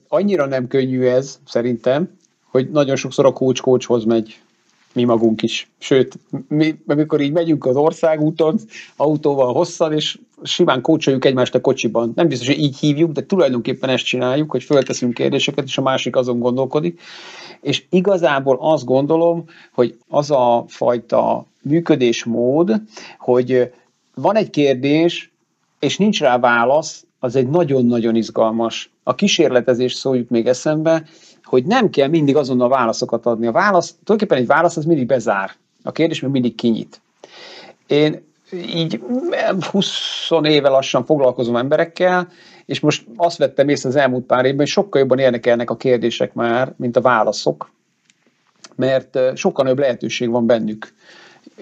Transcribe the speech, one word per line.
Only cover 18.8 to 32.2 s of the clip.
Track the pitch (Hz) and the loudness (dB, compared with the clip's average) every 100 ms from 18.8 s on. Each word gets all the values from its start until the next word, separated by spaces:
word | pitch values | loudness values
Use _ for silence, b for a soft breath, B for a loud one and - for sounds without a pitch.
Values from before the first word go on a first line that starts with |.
gondolom, | 123 131 147 160 170 170 165 B B | 2 0 2 2 2 0 -6 B B
hogy | - 120 - _ | -2 -2 -2 _
az | 143 147 | -2 0
a | 139 120 117 117 | 0 2 0 -2
fajta | - 123 120 - 117 113 120 - _ | -4 -2 -2 0 0 0 -2 -6 _
működésmód, | 139 165 165 143 120 117 120 117 123 147 185 214 214 B B B | -2 -2 2 2 2 0 -4 -2 0 0 0 0 -4 B B B
hogy | - 123 123 127 120 b b _ _ | 0 0 2 0 0 b b _ _
van | - 165 208 | -4 -2 0
egy | 185 | -2
kérdés, | 151 143 127 139 156 170 170 - _ _ _ _ _ | 0 0 0 0 2 2 -2 -14 _ _ _ _ _
és | 143 - | -6 0
nincs | 214 208 | 0 2
rá | 139 123 | 2 2
válasz, | 123 120 120 151 156 - _ _ | 2 2 2 2 -2 -14 _ _
az | 123 131 | -2 0
egy | 123 | 2
nagyon-nagyon | 170 135 135 120 120 113 | 0 2 2 2 2 0
izgalmas. | 113 104 113 113 113 113 - - _ | 0 -2 0 0 0 -4 -6 -14 _
A | - | -6
kísérletezés | - 196 - 143 123 131 120 127 | 0 0 2 2 2 2 0 -2
szó | - 139 | -4 -2
jut | 127 117 | -2 0
még | 117 117 | -2 0
eszembe, | 127 151 156 160 160 160 b b b | -2 -2 -2 0 0 -2 b b b
hogy | - 131 | 0 0
nem | 139 254 196 | 2 2 2
kell | 139 135 | 2 2
mindig | 165 | 2